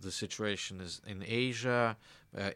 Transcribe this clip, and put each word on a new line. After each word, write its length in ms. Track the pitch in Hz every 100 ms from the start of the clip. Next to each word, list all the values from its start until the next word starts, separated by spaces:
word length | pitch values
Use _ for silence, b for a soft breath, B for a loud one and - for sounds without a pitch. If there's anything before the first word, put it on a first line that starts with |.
the 120 | 92
situation 680 | - 104 - 107 98 - 95
is 220 | 90 - -
in 160 | 95 98
Asia, 720 | 117 127 113 123 120 117 110 b b - -
uh, 120 | 98